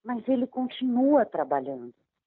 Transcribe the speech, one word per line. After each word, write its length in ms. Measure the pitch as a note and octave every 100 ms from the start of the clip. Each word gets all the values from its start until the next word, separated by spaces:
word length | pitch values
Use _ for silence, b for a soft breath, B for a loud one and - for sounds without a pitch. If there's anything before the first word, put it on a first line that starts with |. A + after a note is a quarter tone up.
mas 220 | G#3+ A#3+ -
ele 180 | C4 B3+
continua 800 | - B3+ - B3+ A#3+ C4+ D4 G#3+
trabalhando. 680 | E3 C#3 C#3+ C3 C3+ A#2+ - _ _